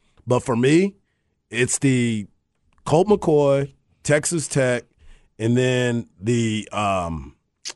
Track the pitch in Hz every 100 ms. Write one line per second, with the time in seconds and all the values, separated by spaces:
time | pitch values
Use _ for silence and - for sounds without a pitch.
0 | _ _ - 123 - 117 131 160 196 -
1 | _ _ _ _ _ 113 127 - 139 127
2 | 120 110 98 _ _ _ _ _ - 151
3 | 196 202 - 151 143 139 139 - _ _
4 | - 151 151 170 139 143 127 120 - _
5 | - - _ - 110 123 127 127 123 120
6 | - _ 101 120 113 107 - 101 104 95
7 | 85 80 69 - _ _ -